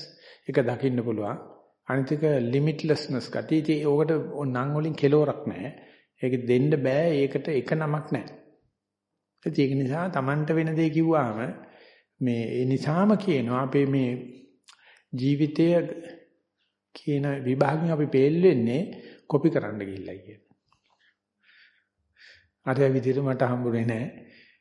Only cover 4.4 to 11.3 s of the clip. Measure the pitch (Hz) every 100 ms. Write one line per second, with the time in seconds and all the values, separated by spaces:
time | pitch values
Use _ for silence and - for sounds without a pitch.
4.4 | 143 123 139 151 160 147 143 151 143 120
5.4 | 110 90 120 - - - _ - 131 123
6.4 | 117 123 147 151 131 135 170 147 135 139
7.4 | 151 143 - 160 156 151 - - - -
8.4 | - _ _ _ _ _ _ _ _ _
9.4 | 165 151 135 135 131 151 180 160 131 147
10.4 | 151 160 160 156 160 151 160 156 123